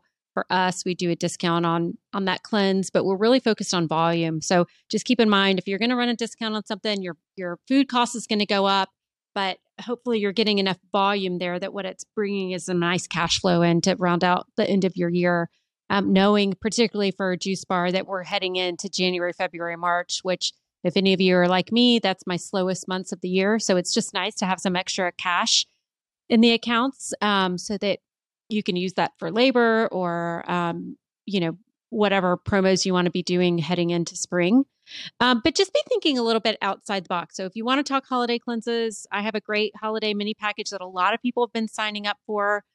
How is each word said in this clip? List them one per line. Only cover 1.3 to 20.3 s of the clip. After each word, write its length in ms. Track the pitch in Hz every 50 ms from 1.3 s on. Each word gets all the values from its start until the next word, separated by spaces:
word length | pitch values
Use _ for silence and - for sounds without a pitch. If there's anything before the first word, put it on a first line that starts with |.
| - - - 175 170 170 170
on, 320 | 170 165 170 170 170 - - _ _
on 140 | - 202 196
that 160 | 190 180 -
cleanse, 480 | - - - 208 196 190 190 190 185 -
but 160 | - 185 131
we're 100 | 180 196
really 240 | 185 214 226 254 262
focused 320 | - 233 208 - 202 -
on 160 | - 175 170 151
volume. 540 | 165 160 165 170 170 170 165 160 160 160
So 240 | 151 - 190 175 175 - _ _ _ -
just 160 | - 214 -
keep 120 | - 247 -
in 120 | 233 214
mind, 280 | 202 196 196 196 196 180
if 80 | -
you're 120 | 202 196 185
gonna 180 | 220 240 254
run 140 | 240 240 240
a 40 | 240
discount 400 | 196 233 220 - - 233 220 214
on 120 | 214 196
something, 360 | - 220 190 - 220 208 196
your, 140 | 185 180 160 - _ _ _
your 220 | - 185 175 175 - _
food 220 | - 262 277 277 -
cost 260 | 240 247 240 233 -
is 120 | 226 -
gonna 180 | - 220 208 208
go 220 | - 208 196 196
up, 240 | 196 196 196 190 - _ _ _ _ _ _ _ _ -
but 220 | 202 196 190 185 - _ _ _ -
hopefully 380 | 190 220 247 233 - 247 233 220
you're 140 | 202 202
getting 260 | 180 233 220 214 208 196
enough 200 | 190 190 180 - _ _
volume 460 | - 202 196 196 208 202 190 185 180 175
there 200 | 180 175 175 180
that 140 | 196 190
what 140 | - 202 190
it's 180 | 185 202 - - _ -
bringing 360 | 220 208 202 202 196 190 185
is 180 | 185 175 - -
a 60 | 180
nice 320 | 175 170 170 180 175 -
cash 340 | - - 165 165 165 - -
flow 220 | - 185 175 170
in 180 | 170 170 170 170
to 140 | - 190 180
round 280 | - 180 175 175 170
out 240 | 185 180 180 180 - _ _ -
the 100 | 214 -
end 160 | 196 196 180
of 100 | 185 175
your 140 | 180 175 170
year. 400 | 175 175 175 175 175 175 170 - _ _ _ _ _ _ _ -
Um, 240 | 202 202 196 202
knowing 400 | 196 190 196 202 208 208 202 196 185 -
particularly 520 | - 220 - - 233 208 - 208 202 196
for 180 | 180 - 196 185
a 80 | 180 180
juice 260 | - 196 190 175 -
bar 260 | - 190 180 175 180
that 140 | 180 190 -
we're 180 | - 196 185 180
heading 320 | - 202 202 190 185 185
into 340 | 180 180 180 175 160 - 190
January, 420 | - - 185 185 180 175 175 175
February, 440 | 170 - 190 175 165 165 170 170 170
March, 420 | 170 175 175 175 175 175 - - -
which 300 | - 185